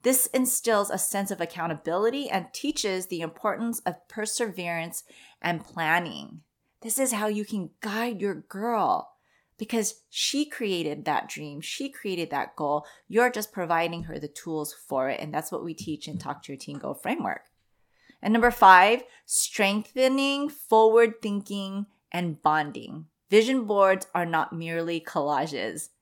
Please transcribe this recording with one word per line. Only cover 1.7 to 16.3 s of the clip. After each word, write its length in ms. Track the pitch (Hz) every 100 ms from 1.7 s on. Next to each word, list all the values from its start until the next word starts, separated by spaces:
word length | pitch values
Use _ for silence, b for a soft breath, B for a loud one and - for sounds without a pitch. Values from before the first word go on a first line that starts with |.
| 151 160 175 220 277 277
and 240 | 190 175
teaches 540 | - 285 302 208 185 180
the 140 | 170
importance 580 | 165 - 214 - 233 226 -
of 220 | 160 _
perseverance 920 | - 220 - 226 185 175 165 170 - B B B B
and 220 | 170 170
planning. 760 | - 170 156 170 170 73 - - _ _ _ _
This 180 | 226 247
is 140 | 262
how 140 | 220 214
you 180 | 214 208
can 240 | 214 165 _
guide 400 | 214 214 240 220
your 140 | 202 165
girl, 800 | - 196 226 226 156 87 - _ _ _ _ _
because 440 | 214 233 208 - _
she 360 | - - 277 294
created 600 | - 220 180 156 147 151
that 240 | 143 -
dream. 320 | - 151 143
She 280 | - - 277
created 400 | - 202 180 165
that 240 | 147 - -
goal. 280 | 147 147 151 B _
You're 220 | 214 247
just 240 | 226 208
providing 500 | - 170 165 170 170
her 160 | 160 160
the 80 | 147
tools 460 | - 170 156 147
for 360 | - - 135 131
it. 120 | -
And 120 | 156
that's 180 | 156 156
what 120 | -
we 100 | 170
teach 340 | 160 - 151 -
in 100 | -
Talk 260 | -